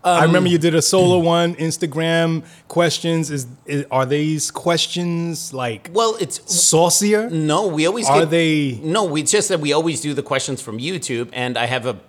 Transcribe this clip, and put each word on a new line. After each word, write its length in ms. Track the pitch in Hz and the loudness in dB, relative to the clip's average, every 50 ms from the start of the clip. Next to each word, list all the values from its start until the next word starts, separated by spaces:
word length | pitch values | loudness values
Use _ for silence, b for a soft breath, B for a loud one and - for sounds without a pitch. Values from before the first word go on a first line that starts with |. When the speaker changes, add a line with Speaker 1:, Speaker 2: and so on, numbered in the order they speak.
| - | 2
Speaker 1:
I 140 | 175 180 170 | 2 4 4
Speaker 2:
Um, 20 | 151 | 4
Speaker 1:
remember 260 | 160 175 180 180 175 | 4 4 4 4 4
you 80 | 175 | 2
did 160 | 165 147 170 160 | 4 2 4 2
a 80 | 165 | 2
solo 380 | 147 - - 190 180 175 180 180 | 2 2 4 4 4 6 4 4
one, 340 | 165 170 170 170 170 170 175 | 4 4 2 2 2 0 -2
Instagram 880 | - 156 160 - - 180 165 135 156 165 165 165 165 165 165 165 160 160 B B B B | -2 -4 -4 -2 -2 -4 -4 -2 -2 0 2 2 2 2 2 0 -2 -6 B B B B
questions. 640 | _ - 170 170 160 - - - 170 165 165 160 139 | _ 0 0 2 2 0 -2 -2 -2 0 0 -2 -2
Is, 160 | 147 143 127 120 123 - _ | -4 -6 -8 -10 -14 -20 _
is, 180 | - 147 143 135 - | -6 -4 -4 -4 -2
are 160 | 131 131 131 | 0 0 0
these 420 | 127 143 147 151 156 156 151 135 - | 2 0 0 0 0 -2 -2 -4 -6
questions, 1040 | - - - 175 170 160 - - - 175 175 175 170 170 170 170 165 - - - 135 | -8 -4 -2 0 0 0 0 -2 -4 -4 -4 -2 -2 -2 -4 -4 -6 -8 -10 -10 -8
like, 380 | 131 123 120 113 - _ - 170 | -6 -6 -6 -6 -8 _ -4 -2
Speaker 2:
Well, 240 | 214 233 226 220 226 | 0 0 0 0 -2
it's 220 | 190 139 - - - - | -6 -6 -8 -12 -8 -4
Speaker 1:
saucier? 760 | 175 170 - - 165 160 170 170 165 - 202 208 214 208 214 240 | -2 0 2 4 4 4 4 4 4 2 2 2 2 2 0 -2
Speaker 2:
No, 380 | 165 160 156 151 151 175 208 | -2 -2 0 2 2 2 0
we 180 | 196 160 151 156 | 0 0 2 0
always 240 | 170 202 240 220 135 | 2 0 0 0 4
Speaker 1:
Are 120 | 139 156 | 4 4
Speaker 2:
get 100 | 165 151 | 4 4
Speaker 1:
they 480 | 160 170 165 160 156 151 147 135 123 107 | 2 2 2 2 2 0 0 -2 -4 -4
Speaker 2:
No, 220 | 151 156 170 220 208 | -4 -2 0 0 0
we 180 | 175 147 156 | 0 -2 -2
just 260 | 143 - - 208 202 | -2 0 0 0 0
said 140 | - 190 165 | 0 -2 -2
we 120 | 151 147 143 | 0 0 0
always 280 | 156 165 165 156 - | 2 2 0 -2 -2
do 140 | - 147 143 | -4 -4 -4
the 80 | 131 139 | -4 -4
questions 360 | - 143 135 - - 135 120 | -2 -2 -2 -2 -4 -6 -8
from 200 | - - 107 113 | -8 -10 -10 -6
YouTube, 500 | 127 160 190 170 - - 127 117 120 107 - | -6 -6 -6 -6 -6 -4 -4 -4 -4 -6 -6
and 220 | 123 123 127 123 | -6 -4 -4 -2
I 120 | 117 120 | -2 -2
have 180 | 117 127 127 110 | -2 -2 -2 -4
a 120 | 127 117 92 - | -4 -6 -6 -12